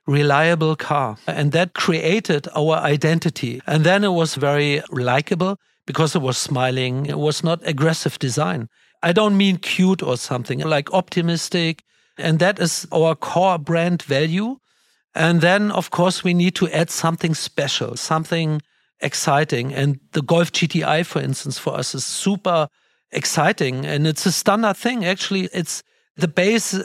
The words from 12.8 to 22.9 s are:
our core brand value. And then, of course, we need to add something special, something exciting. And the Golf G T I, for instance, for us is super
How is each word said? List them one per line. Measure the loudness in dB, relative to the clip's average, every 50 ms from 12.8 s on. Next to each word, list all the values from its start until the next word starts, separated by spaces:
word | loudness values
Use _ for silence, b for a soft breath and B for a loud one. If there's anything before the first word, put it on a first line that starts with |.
| -6 -2
our | 0 2 2 2 2
core | 0 -4 -2 0 2 2 2 2 0
brand | -2 -2 0 0 2 0 0 -2
value. | -2 -2 0 0 0 0 0 -2 -2 -4 -6 -10 _ _ _ _ _ _ _ _ _ _ -2
And | 0 2 4 4 4
then, | 6 4 4 4 2 2
of | 0 -2 -4 -2
course, | 0 2 2 2 2 0
we | 0 2 2
need | 4 2 2 2
to | 0 -2 0
add | 0 0 -2 -2
something | -2 -2 -2 -2 -2 0 -2 -2 -2
special, | -2 -4 -6 -4 -4 -2 -2 -2 -4 -4 -6 -6
something | -8 -4 -2 -2 -2 -2 -2 -2 -2 0 0 -2 -4 -4 _ _ _ _ _ _ -6
exciting. | -6 -4 -4 -2 0 2 2 2 2 2 0 -2 -2 -4 -2
And | -2 0 0 0 -2 _ _
the | -4 -4
Golf | 0 2 2 2 2 2
G | 0 -2 -2 0
T | 0 0 0
I, | 0 0 0
for | 0 -2 -4 -4
instance, | -4 -4 -6 -6 -6 -10 -8 -6
for | -6 -6 -4
us | -4 -6 -6 -6
is | -6 -6
super | -6 -6 -2 0 0 0 0 0 0 0 0 0 -2 _ _ _ _